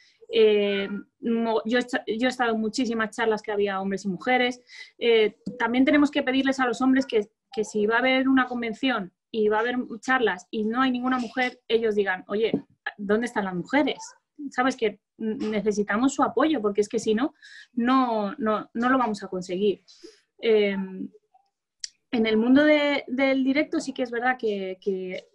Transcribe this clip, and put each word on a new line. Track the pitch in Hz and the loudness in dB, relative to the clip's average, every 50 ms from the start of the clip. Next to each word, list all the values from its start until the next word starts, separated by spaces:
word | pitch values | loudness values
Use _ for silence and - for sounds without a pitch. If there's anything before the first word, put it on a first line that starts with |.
| _ _ _ _ - - | _ _ _ _ -14 -2
Eh, | - 226 220 214 208 208 202 202 202 196 196 196 208 196 - _ _ _ | 2 4 4 6 6 4 2 0 0 -2 -4 -4 -8 -10 -10 _ _ _
mo-, | - 240 226 226 226 226 220 - - | -4 -2 -2 0 0 0 -2 -2 -2
yo | 220 247 | 0 0
he | 247 | 0
esta-, | 247 247 262 254 - | 0 -2 -4 -6 -4
yo | - 214 220 254 | -4 -4 -2 0
he | 254 | -2
estado | 247 - 247 226 220 | 0 0 -2 0 0
en | 220 | -2
muchísimas | 220 214 - 269 254 220 233 220 220 208 - | -2 -2 -2 -2 -2 -2 0 -2 -4 -4 -4
charlas | - 226 220 214 208 | -2 0 0 0 -2
que | - 220 | -2 -4
había | 208 208 202 202 190 190 | -2 -2 -2 -2 -2 -4
hombres | 196 196 196 190 - | -4 -4 -4 -4 -4
y | |
mujeres. | 196 180 - - 247 254 247 247 247 247 - _ _ - - - - _ | -6 -6 -4 0 0 2 2 2 0 -2 -6 _ _ -20 -20 -20 -20 _
Eh, | - - 233 226 220 214 208 - _ _ - - - | -2 2 4 4 4 4 2 0 _ _ -12 -6 -4
también | 233 233 240 254 262 | -2 0 2 4 4
tenemos | 311 302 294 285 277 | 4 6 4 4 2
que | - 294 - | 2 -2 -2
pedirles | 254 254 269 262 269 262 262 | 0 0 0 0 0 0 0
a | 262 | -2
los | 240 220 - | -2 0 0
hombres | 254 262 262 269 262 | 2 2 4 2 2
que, | - 247 214 208 - _ _ _ _ | 0 0 -2 -2 -2 _ _ _ _
que | - 220 208 | -6 -6 -6
si | - - 208 208 | -2 -2 0 0
va | 214 226 | 2 2
a | 240 | 2
haber | 254 262 262 262 262 | 2 2 2 2 4
una | 269 269 262 247 | 4 4 4 2
convención | - 247 240 233 226 214 - 269 269 240 214 185 180 - _ _ _ | 0 -2 -6 -6 -6 -4 -2 -2 -2 0 -2 -4 -8 -12 _ _ _
y | - 220 214 208 | -2 0 2 2
va | 214 | 2
a | 214 | 2
haber | 226 247 247 247 240 - 233 214 | 0 0 -2 -4 -4 -6 -10 -8
charlas | - 262 262 254 226 202 180 190 - _ | -2 0 0 2 2 0 -2 -4 -8 _
y | - 220 214 | -6 -4 -2
no | 220 226 254 | -2 0 2
hay | 262 262 | 0 0
ninguna | 247 247 247 254 262 254 | 0 0 -2 -2 -2 -2
mujer, | 240 220 - 254 247 254 - - _ | -4 -4 -4 -4 -4 -4 -4 -8 _
ellos | - 226 226 226 220 208 | -2 0 0 2 0 0
digan, | 208 196 190 185 190 - | 0 0 0 -2 -4 -6
"Oye, | - 202 214 226 196 - 196 - _ _ _ _ - - | -4 -2 -2 0 0 0 -4 -4 _ _ _ _ -10 -8
¿dónde | - 202 190 208 226 240 | -6 -2 0 0 0 0
están | 233 - 220 196 | -2 -2 -4 -4
las | 190 185 | -2 -4
mujeres?". | 175 160 - 262 294 302 233 - - - - - _ _ _ _ - 285 269 | -6 -4 0 0 2 2 2 -2 -6 -12 -18 -20 _ _ _ _ -14 -14 -6
¿Sabes? | - 254 254 262 247 | -4 0 0 0 0
Que | - 226 208 202 - _ _ _ | 0 -2 -2 -2 -6 _ _ _
necesitamos | - 226 220 214 - 208 214 220 208 202 214 202 208 202 202 202 220 254 277 - | -8 -6 -6 -4 -4 -4 -2 -2 -2 -2 0 -2 0 -2 -2 0 2 2 2 2
su | - 262 | 2 0
apoyo, | 247 - 226 294 320 311 226 | 0 2 2 2 2 2 0
porque | 208 208 202 208 | 0 0 0 0
es | 208 - | -2 0
que | - 220 | -2 -2
si | - 226 214 | 0 0 0
no, | 214 269 - - _ - - - - - _ _ | 2 0 -2 -4 _ -20 -20 -20 -20 -20 _ _
no, | 240 233 254 262 269 254 240 226 214 202 196 - | -2 0 2 2 2 2 2 0 -2 -2 -4 -4
no, | - 214 214 214 190 - - - | -4 -2 0 0 -2 -4 -6 -6
no | 226 240 247 | -2 0 2
lo | 262 | 2
vamos | 262 247 220 208 - 196 | 2 2 0 -2 -6 -8
a | |
conseguir. | 190 190 185 180 190 175 185 208 202 - - _ - - _ - - - _ _ _ _ - | -8 -8 -8 -6 -6 -4 0 0 0 0 -2 _ -18 -20 _ -20 -20 -20 _ _ _ _ -4
Eh, | - 233 220 208 208 202 196 196 190 190 190 185 196 202 - - _ _ _ _ _ _ _ _ _ _ _ _ - - _ _ _ _ | 0 2 4 4 4 2 0 -2 -6 -6 -8 -10 -10 -12 -12 -20 _ _ _ _ _ _ _ _ _ _ _ _ -18 -18 _ _ _ _
en | 262 226 220 | -2 0 2
el | 220 214 | 2 2
mundo | 220 226 247 262 285 302 | 2 4 6 6 6 6
de, | 302 302 294 294 285 285 - - | 6 4 4 2 0 -2 -2 -4
del | - 254 254 277 269 269 269 262 | -4 -2 0 0 2 2 2 0
directo | 269 269 294 311 - 339 294 | 0 0 0 0 -2 -4 -4
sí | - 269 - | -4 -6 -6
que | - 254 | -6 -6
es | 233 | -4
verdad | 233 233 240 254 247 247 | -4 -2 -2 -2 -2 -2
que, | 226 214 202 196 190 185 185 185 | -2 -4 -4 -4 -4 -6 -8 -6
que, | - 208 190 185 185 185 185 - - _ _ | -4 -4 -4 -4 -6 -8 -10 -10 -14 _ _